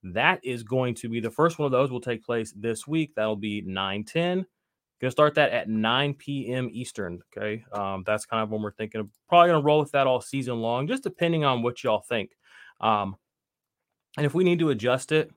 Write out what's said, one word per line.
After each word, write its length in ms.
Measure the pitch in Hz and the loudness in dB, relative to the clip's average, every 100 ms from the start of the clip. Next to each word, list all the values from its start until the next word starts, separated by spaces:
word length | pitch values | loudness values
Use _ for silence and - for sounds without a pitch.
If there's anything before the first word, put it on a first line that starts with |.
That 400 | 95 92 147 185 | -6 2 2 2
is 200 | 127 123 | -2 -6
going 320 | 110 127 127 | -2 0 0
to 160 | 117 117 | -2 -4
be, 100 | 117 | -4
the 100 | 113 | -4
first 280 | - 165 165 | 2 2 2
one 80 | 147 | 0
of 60 | |
those 180 | 127 135 | 2 2
will 100 | 123 | -2
take 240 | 123 113 | -6 -8
place 300 | - 117 110 104 | -4 -4 -4 -6
this 300 | 113 110 - | -6 -6 -4
week. 280 | 160 151 | -4 -4
That'll 220 | - 110 107 | -2 -2 -2
be 240 | 107 104 | -4 -6
nine 440 | 90 95 98 101 | -4 -4 -2 -4
ten. 420 | 107 165 175 185 185 _ _ _ _ _ | -4 -2 -2 -2 -6 _ _ _ _ _
Gonna 120 | 127 | -4
start 240 | 123 151 | 4 4
that 160 | 147 147 | 4 2
at 180 | 120 98 | 2 -2
nine 460 | 110 110 123 143 | 0 2 2 0
P 360 | 143 - 143 110 | -4 -6 -6 -4
M 200 | 127 123 | -4 -4
Eastern, 480 | 113 123 - 92 87 - - | -8 -10 -8 -8 -8 -14 -8
okay? 260 | 107 110 113 | -6 -6 -8
Um, 320 | 104 98 95 92 | -6 -4 -4 -2
that's 180 | 107 | -4
kind 180 | - 113 | -2 -4
of 60 | 107 | -2
when 140 | 110 | -4
we're 100 | 107 | -6
thinking 300 | - 110 110 | -8 -8 -8
of 80 | 104 _ _ | -10 _ _
probably 220 | 175 175 | 6 8
gonna 120 | 160 | 6
roll 180 | 143 151 | 4 2
with 120 | 147 | 2
that 140 | 139 131 | 2 2
all 160 | 127 | 2
season 400 | - 139 123 117 | -2 -6 -4 -2
long, 260 | 113 120 147 | -2 -2 -2
just 140 | 269 | -4
depending 420 | 185 - 170 165 | -6 -2 0 2
on 160 | 147 123 | 2 2
what 240 | 120 117 | 0 -2
y'all 160 | 127 107 | 0 0
think. 300 | - 117 95 _ _ - - _ | 0 -4 -4 _ _ -20 -20 _
Um, 360 | 110 107 98 95 _ _ _ _ _ _ _ _ _ - | 2 2 0 -8 _ _ _ _ _ _ _ _ _ -2
and 80 | |
if 80 | 147 | 0
we 100 | 160 | 2
need 160 | 180 175 | 2 2
to 100 | 160 | 2
adjust 420 | 120 120 123 - | 0 0 0 2
it 180 | 156 151 | 0 0